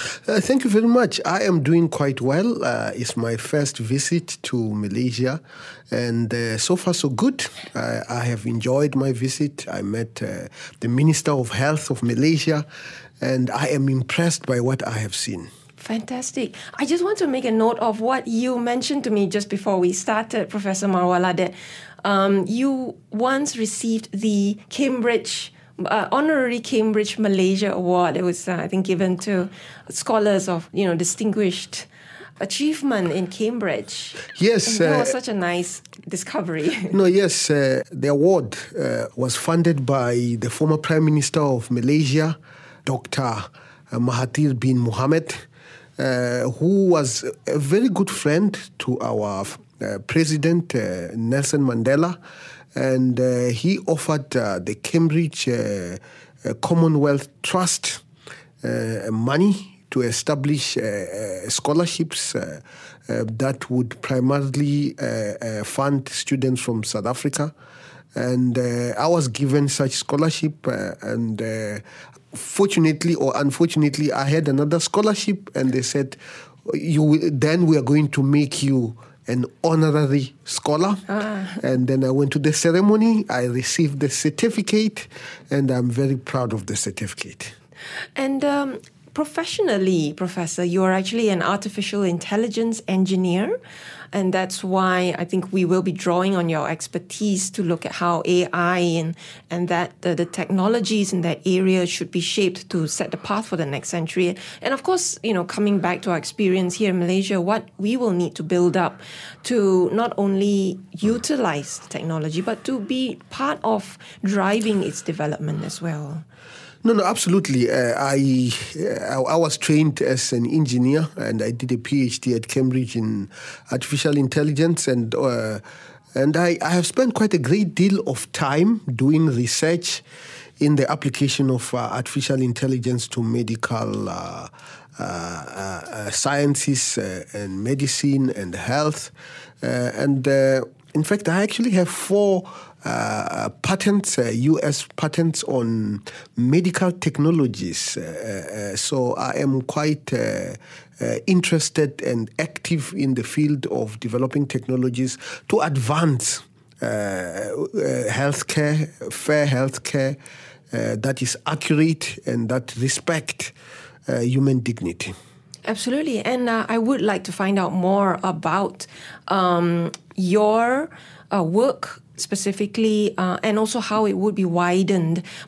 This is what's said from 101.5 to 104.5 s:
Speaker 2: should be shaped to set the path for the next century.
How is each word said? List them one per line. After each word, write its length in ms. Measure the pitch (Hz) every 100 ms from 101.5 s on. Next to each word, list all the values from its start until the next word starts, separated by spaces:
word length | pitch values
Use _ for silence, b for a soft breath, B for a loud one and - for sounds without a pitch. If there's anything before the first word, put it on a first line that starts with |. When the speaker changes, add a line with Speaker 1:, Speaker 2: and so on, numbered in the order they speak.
| 185 190 185 175
Speaker 2:
should 240 | - 165
be 100 | 180
shaped 520 | 170 - 185 185 -
to 160 | 180 160
set 240 | - 180
the 60 | -
path 280 | - 208 226
for 100 | 170
the 120 | 143
next 220 | 139 -
century. 460 | 175 160 185 180 196 B